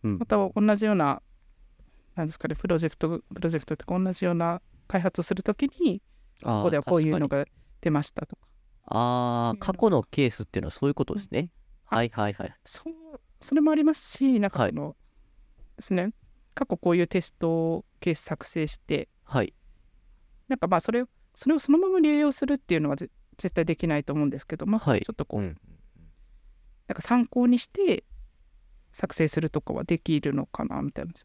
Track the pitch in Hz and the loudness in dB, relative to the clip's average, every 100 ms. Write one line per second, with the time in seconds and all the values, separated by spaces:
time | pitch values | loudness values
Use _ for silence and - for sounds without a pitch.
0 | 110 98 226 208 196 - 214 208 214 202 | -2 -2 0 0 2 2 4 4 2 2
1 | 151 139 _ _ _ _ - _ - _ | 2 0 _ _ _ _ -20 _ -20 _
2 | _ - 160 - 160 160 190 165 160 - | _ -6 -6 -6 -6 -6 0 0 0 -2
3 | 156 165 - 180 175 165 - 156 - 180 | -4 -4 -8 -4 -2 -2 -4 -8 -4 -2
4 | 185 180 180 170 170 175 _ - _ 185 | -2 -2 -2 0 -2 -4 _ -20 _ 0
5 | 180 - 170 185 - 208 285 - 339 190 | 0 -2 -4 -2 -2 -2 -2 2 0 0
6 | _ - - _ - 110 202 151 - 175 | _ -20 -20 _ -4 0 2 0 0 2
7 | 156 156 143 139 143 _ _ - 170 151 | 2 0 0 -2 -4 _ _ -6 0 0
8 | 147 - - - _ _ _ _ - 107 | -2 -8 -12 -16 _ _ _ _ -4 0
9 | 120 123 123 120 117 107 - - 226 156 | 2 2 0 0 0 -2 -4 2 4 2
10 | - - 131 - - 107 76 - 139 143 | 0 0 0 0 -6 -6 -6 -2 -2 0
11 | - 202 196 - 170 _ _ - _ 214 | -4 -4 -4 -4 -4 _ _ -20 _ 0
12 | 120 - 104 101 95 - - - 320 320 | 0 -2 -4 -4 -12 -12 -18 -14 -14 -14
13 | 320 294 _ _ - 285 302 311 302 302 | -18 -20 _ _ 0 4 4 6 4 2
14 | - - 269 247 196 - 104 - 147 - | -4 0 2 4 2 2 0 0 -8 -12
15 | _ _ _ _ - - - - - 185 | _ _ _ _ -20 -20 -20 -20 -4 -2
16 | 185 - - - _ - 277 175 175 175 | -2 -6 -20 -20 _ -6 -4 0 2 2
17 | 170 190 - _ 165 165 165 165 - _ | 2 0 -4 _ -2 0 0 -4 -8 _
18 | - 156 - 151 - 160 156 - - 147 | -4 -4 -6 -10 -8 -4 -4 -6 -4 -4
19 | - _ _ 135 104 _ - - _ _ | -4 _ _ -2 -2 _ -20 -20 _ _
20 | _ - _ - _ 262 - 185 - 233 | _ -20 _ -20 _ -4 0 0 2 -2
21 | 247 _ _ - 254 311 - 302 381 370 | -4 _ _ -4 0 2 6 4 6 4
22 | 302 294 294 262 269 285 - 165 151 139 | 4 4 2 0 -2 -2 0 0 2 -2
23 | - _ _ - 185 - 165 160 165 147 | -6 _ _ -8 -4 0 0 0 0 0
24 | 143 143 147 135 - 160 - 220 - 113 | 0 0 0 -2 -8 -6 0 0 4 2
25 | - 220 - - 95 80 - - - - | 0 -8 -6 -4 -6 -8 -18 -20 -20 -20
26 | 82 - - - - - - - - 190 | -20 -20 -20 -20 -20 -20 -20 -20 -12 -10
27 | - 247 233 247 247 247 - - 381 214 | 0 2 2 2 4 2 0 -2 0 0
28 | _ - - _ _ _ _ - _ - | _ -20 -20 _ _ _ _ -20 _ -8
29 | - - 156 - 160 151 - - - 170 | -8 0 0 2 -2 -2 -4 -6 -2 -2
30 | - 151 143 143 139 - - - 143 - | 2 0 2 -2 -4 -6 -6 -4 -6 -6
31 | 170 - | -10 -12